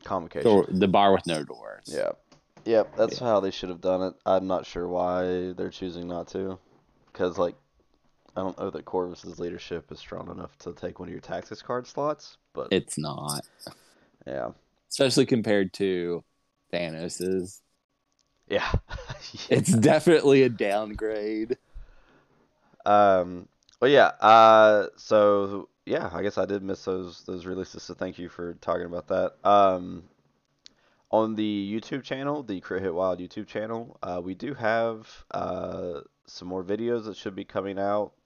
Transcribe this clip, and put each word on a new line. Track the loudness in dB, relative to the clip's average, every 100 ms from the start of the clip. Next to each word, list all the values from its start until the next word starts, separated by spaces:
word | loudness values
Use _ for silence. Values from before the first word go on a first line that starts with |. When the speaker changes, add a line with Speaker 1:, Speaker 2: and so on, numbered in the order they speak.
Speaker 1:
Convocation. | -8 -8 -8 -2 2
Speaker 2:
Door, | 4 2
the | 0 2
Bar | 4 6
with | 4 2
No | -4
Doors. | -6 -12 -16 -16 -10
Speaker 1:
Yeah. | -4 -4 -6 _ _ _ _
Yep, | 0 2 2 0
that's | -2 -2
Speaker 2:
Yeah. | 0
Speaker 1:
how | 0
they | 0
should | -4 -8
have | -6
done | -2 -2
it. | -2 -4
I'm | 0 0 0
not | -4 -4
sure | -8 -4
why | -2 -2 -2 -2 -2 -4 -6
they're | -10
choosing | -8 -10 -10 -8
not | -10 -8
to. | -8 -8 -10 _ _ _ _ _
'Cause, | -6 -4 -2
like, | -4 -4 _ _ _ _ _ _ _ -8
I |
don't | -8 -6
know | -8
that | -10
Corvus's | -6 -4 -4 -8 -14 -10
leadership | -10 -10 -10 -12 -12
is | -18
strong | -16 -14 -12
enough | -14 -16 _
to | -16
take | -12 -12 -12
one | -14
of |
your | -14
tactics | -10 -10 -10 -14
card | -10 -10 -8
slots, | -6 -6 -6 -12 -20 _
but | -12 -2
Speaker 2:
It's | -2 -2 -6
not. | -8 -8 -10 -10 -12 _ -20 -20 _ _ _ _ -12
Speaker 1:
Yeah. | -10 -10 -12 _ _ _
Speaker 2:
Especially | -2 2 4 2
compared | 2 2 0 0
to | -2 -2 -2 -4 -6 -10 _ _ _ _
Thanos's. | -6 -6 -8 -10 -6 -4 -4 -4 -12 _ _ _ _ _ _ _ _ -6
Speaker 1:
Yeah. | -4 -2 -4 -4
<laughs> | -14 -12 -16 -16 -12 -2
Speaker 2:
It's | 0 2
Speaker 1:
Yeah. | 4
Speaker 2:
definitely | 4 4 6 6 8 8
a | 6
downgrade. | 2 0 0 -2 -6 -6 -4 -4 -4 -4 -6 _ -20 -20 -20 _ _ _ _ _ _ _ _
Speaker 1:
Um, | 2 6 6 4 2 -6 -14 _ _ _
but | 4
yeah, | 6 6 6
uh, | 8 10 12 10 10 8 2 -6
so, | 2 4 6 4 2 -4 -10 _ -6
yeah, | -4 -4
I | -6
guess | -4 -2
I |
did | -4 -4
miss | -6 -8
those, | -6 -6 -8 -14
those | -12 -12 -8
releases, | -8 -10 -12
so | -16
thank | -10 -10 -10
you | -14
for | -12 -12
talking | -8 -4 -4 -4
about | -10 -4
that. | -2 -2 -2 4
Um, | 6 6 2 -4 -12 -16 _ _ _ _ _ -20 _ _ _ _
on | 0 0
the | -2 -4 -4 -4 -8
YouTube | -8 -10
channel, | -8 -8 -6 -6
the | -6 -10
Crit | -6 -6
Hit | -4
Wild | -2 -2 -2
YouTube | -8 -14 -12
channel, | -8 -8 -8 -12 -12
uh, | -8 -8
we | -8
do | -8 -10
have, | -4 0 0 0 -4 -12 -20 -12
uh, | -8 -6 -6 -8 -8 -8 -10 -14 _ _
some | -18 -10
more | -8
videos | -6 -4 -2 -4 -6
that | -10
should | -10
be | -12
coming | -8 -6 -6 -4
out | -2 -2 -4 _